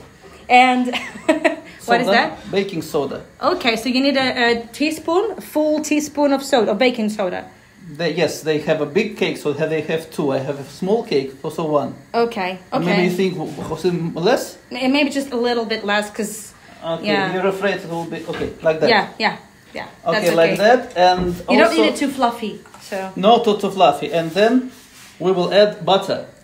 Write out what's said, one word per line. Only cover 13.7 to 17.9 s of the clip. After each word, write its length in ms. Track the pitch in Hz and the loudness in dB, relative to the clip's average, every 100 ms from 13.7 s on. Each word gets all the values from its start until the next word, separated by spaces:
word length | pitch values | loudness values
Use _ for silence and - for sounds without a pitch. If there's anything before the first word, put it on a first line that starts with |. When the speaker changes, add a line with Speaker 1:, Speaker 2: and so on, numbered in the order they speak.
| 156 185 175 165 131 | -4 -2 -2 -2 -2
Speaker 2:
less? 380 | 185 262 - - - | 0 0 -2 -14 -12
Speaker 1:
May-, 160 | 247 254 | -4 0
maybe 220 | 285 294 | 2 2
just 220 | 277 269 | -2 -4
a 40 | 247 | -2
little 280 | 240 233 220 | 0 -2 -2
bit 180 | 220 | -4
less, 260 | 202 208 208 | -2 -2 -2
'cause, 420 | - 208 - - - - - | -6 -8 -8 -16 -20 -20 -12
Speaker 2:
Okay, 240 | 165 165 208 | -8 -4 -2
Speaker 1:
yeah. 260 | 202 185 | 0 0
Speaker 2:
you're 140 | 185 190 | 0 -2
afraid 280 | 190 196 175 | 0 -2 -4
it 120 | |
will 160 | 165 | -6